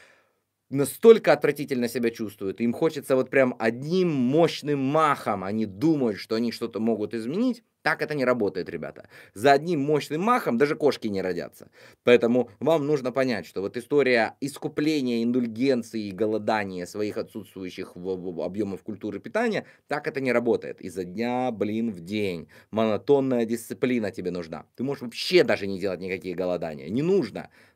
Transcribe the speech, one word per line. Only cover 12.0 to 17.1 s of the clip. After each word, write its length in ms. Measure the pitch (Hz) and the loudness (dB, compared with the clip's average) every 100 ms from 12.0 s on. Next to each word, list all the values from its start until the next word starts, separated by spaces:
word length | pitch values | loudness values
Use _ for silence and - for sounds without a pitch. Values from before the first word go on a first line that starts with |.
Поэтому 440 | - 123 117 123 120 - | 6 6 6 2 0 -2
вам 260 | 127 165 143 | 0 0 2
нужно 240 | 147 123 | -2 -2
понять, 340 | 131 131 107 | -2 0 -2
что 160 | 85 95 | -6 -6
вот 160 | 95 120 | -6 -6
история 600 | - 147 131 120 107 - | 0 2 4 4 2 -2
искупления, 840 | 143 143 156 151 151 156 127 117 | -10 -8 -8 -2 0 0 0 0
индульгенции 800 | 117 123 120 110 135 123 113 113 104 | 2 0 -2 0 0 0 -2 -8 -6
и 60 | |
голодания 720 | 92 110 110 107 110 98 92 90 | -2 -2 0 0 -2 -2 -6 -8
своих 300 | 104 107 | -6 -4